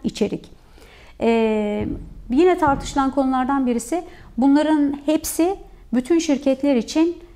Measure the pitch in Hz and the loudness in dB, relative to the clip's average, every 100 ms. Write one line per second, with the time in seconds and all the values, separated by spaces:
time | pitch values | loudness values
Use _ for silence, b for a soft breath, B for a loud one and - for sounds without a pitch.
0 | - - 202 - - - B B B B | -6 -2 -4 -4 -12 -20 B B B B
1 | B B 226 226 226 214 208 208 214 - | B B 0 2 2 0 -2 -4 -6 -8
2 | - - - 254 359 349 311 277 - 294 | -12 -16 -4 4 4 4 2 0 -2 -2
3 | 269 262 262 262 254 277 254 240 - 330 | -2 0 0 0 0 0 0 -2 -2 -6
4 | 339 B B B 269 285 302 311 285 285 | -6 B B B 4 4 4 2 0 -2
5 | - 311 - - 339 392 B B B 240 | -2 -2 -2 -2 0 -2 B B B -2
6 | 254 339 320 277 277 262 285 262 220 311 | 2 0 2 0 0 0 2 0 0 0
7 | 339 339 B | 0 -2 B